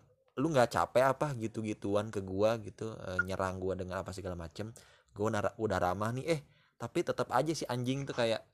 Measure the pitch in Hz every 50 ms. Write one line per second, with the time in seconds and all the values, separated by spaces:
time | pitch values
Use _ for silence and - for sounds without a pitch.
0 | - _ _ _ _ _ _ - 135 165 160 131 120 - - 87 85 - - 120
1 | 131 135 127 - 151 151 139 117 110 110 110 117 110 107 107 - - 101 101 101
2 | 107 110 107 107 98 95 95 95 104 110 117 117 104 - - - 110 110 110 -
3 | - 95 92 92 92 92 95 92 95 92 92 95 92 92 92 90 92 90 92 95
4 | 87 - 92 98 90 92 90 85 82 82 - - 104 113 123 - - - - _
5 | _ _ _ - 101 110 110 104 101 95 - - 110 104 95 90 - 90 90 98
6 | 104 113 120 131 135 165 165 147 - - _ _ _ _ _ _ - 120 - 170
7 | 175 - 127 - 123 - - 123 143 156 160 - - - 120 123 123 123 131 139
8 | 139 135 135 - 120 113 110 110 - _